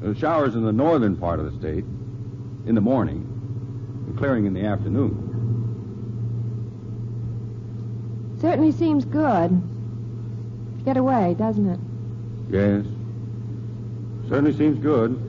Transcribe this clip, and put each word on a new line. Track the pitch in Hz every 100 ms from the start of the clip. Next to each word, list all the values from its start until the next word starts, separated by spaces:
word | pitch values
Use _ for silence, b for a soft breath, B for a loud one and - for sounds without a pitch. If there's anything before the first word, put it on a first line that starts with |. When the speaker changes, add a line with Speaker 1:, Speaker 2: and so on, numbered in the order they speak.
| 104
Speaker 1:
Uh, |
showers | 101 156 165 139 113
in |
the | 113
northern | 107 151 160 107 87
part | 85 82
of | 78
the | -
state | 78 80 - - - - - - - - 107
in | 113
the |
morning | 104 131 85 71 - - - - - - - - -
and | -
clearing | 139 123 101
in |
the | 92
afternoon. | 107 101 107 104 110 - - - - - - - - - - - 117 - - - - - - - - - - - - - - - - - - - - -
Speaker 2:
Certainly | 311 285 311
seems | - 330 294 240
good. | 294 311 196 170 180 - - - - - - - - - - - - -
Get | 254
away, | 262 254 175 175
doesn't | 220 208 196
it? | 180 - - - - - - -
Speaker 1:
Yes. | 95 101 101 101 - - - - - - - - - - - - - -
Certainly | 135 147 147
seems | 151 131
good. | 139 139 113 127